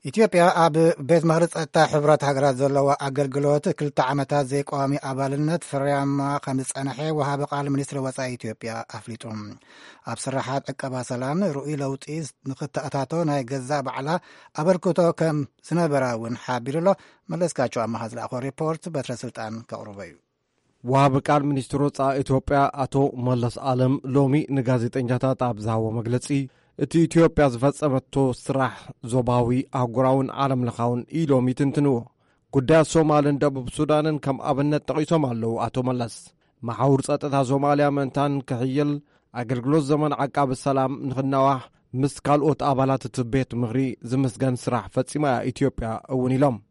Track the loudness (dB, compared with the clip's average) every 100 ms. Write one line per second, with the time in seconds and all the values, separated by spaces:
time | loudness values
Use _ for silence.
0 | -4 2 4 6 6 6 4 6 4 2
1 | 2 4 4 4 2 0 0 2 4 4
2 | 4 4 4 2 2 2 2 4 2 2
3 | -2 -2 -2 0 2 2 0 -2 -2 0
4 | 0 0 0 0 0 -4 -2 -2 0 -2
5 | -4 -4 -2 -2 -2 -2 -4 -2 0 0
6 | 0 0 -2 -2 -2 -4 -4 -6 -6 -4
7 | -4 -2 -2 -2 -4 -4 -2 -2 -4 -6
8 | -6 -6 -8 -8 -10 -8 -10 -10 -12 -14
9 | -14 -14 -12 -12 -12 -18 _ -20 -20 -18
10 | -12 -8 -4 -4 -2 -4 -6 -8 -6 -6
11 | -6 -6 -2 -2 -2 -2 -6 -4 -4 -6
12 | -8 -8 -10 _ -10 -8 -6 -6 -4 -4
13 | -2 -2 0 -2 -2 -8 -4 -4 -4 -6
14 | -4 -4 -6 -20 -14 -2 0 0 0 2
15 | 2 2 0 0 -4 _ -4 0 2 2
16 | 0 -2 -6 -8 -4 -4 -4 0 0 0
17 | -4 _ -10 -4 -2 0 -2 -2 -4 -4
18 | -8 -10 -8 -6 -8 -4 -4 -4 -6 -8
19 | -6 -8 -10 -10 -10 -10 -12 -12 -12 -16
20 | -16 -18 _ _ _ _ _ _ 0 4
21 | 4 2 2 2 2 -2 -2 0 0 0
22 | 0 0 0 0 2 2 2 0 -2 2
23 | 0 0 -2 0 -2 -4 -2 2 2 2
24 | 0 2 4 2 0 -2 2 0 0 -2
25 | -2 0 0 0 -2 -2 -2 -2 -2 -4
26 | -2 -4 0 -2 -4 _ _ -6 0 2
27 | 4 6 6 6 2 4 0 2 0 0
28 | _ 0 0 -2 -4 -2 -2 -4 -20 -16
29 | -2 0 2 2 2 0 -2 -2 -2 2
30 | 2 2 0 -2 -2 0 -2 -2 -2 -2
31 | -4 -4 2 4 2 0 0 2 2 0
32 | -4 _ _ _ _ 0 4 4 6 4
33 | 4 4 4 2 0 -2 -8 -4 0 2
34 | 2 -2 -4 -4 -2 0 0 0 -2 -2
35 | 2 2 2 -2 -4 -2 -2 -2 -2 -2
36 | -4 -8 -20 _ _ _ -10 0 4 4
37 | 2 -2 0 0 2 2 2 4 2 2
38 | -2 -2 0 -2 -4 -4 -2 0 0 -2
39 | _ _ _ -10 -4 -2 2 2 2 0
40 | 0 -2 -2 0 0 0 0 0 0 -4
41 | -6 -4 0 2 2 0 -6 _ _ -2
42 | -2 -2 0 2 2 0 0 2 2 0
43 | -2 -4 -2 -2 -2 -2 -2 0 -2 -4
44 | -4 0 0 0 -2 0 -2 -4 -2 -4
45 | -4 0 0 0 -2 0 -2 0 -6 -8
46 | -4 -2 0 4 2 2 _